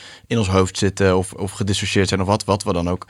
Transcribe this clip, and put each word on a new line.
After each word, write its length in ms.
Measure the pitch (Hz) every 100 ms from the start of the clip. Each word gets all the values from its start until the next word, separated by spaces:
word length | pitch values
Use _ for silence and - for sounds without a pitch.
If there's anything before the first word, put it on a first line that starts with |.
| - - -
in 120 | 117
ons 100 | 95
hoofd 300 | 95 92 -
zitten 380 | 98 - 98 92
of, 140 | 90
of 180 | - 95
gedissocieerd 560 | - 101 98 - 104 92
zijn 120 | 98
of 60 | 92
wat, 180 | 107
wat 180 | - 101
we 100 | 104
dan 160 | 87 87
ook 180 | 90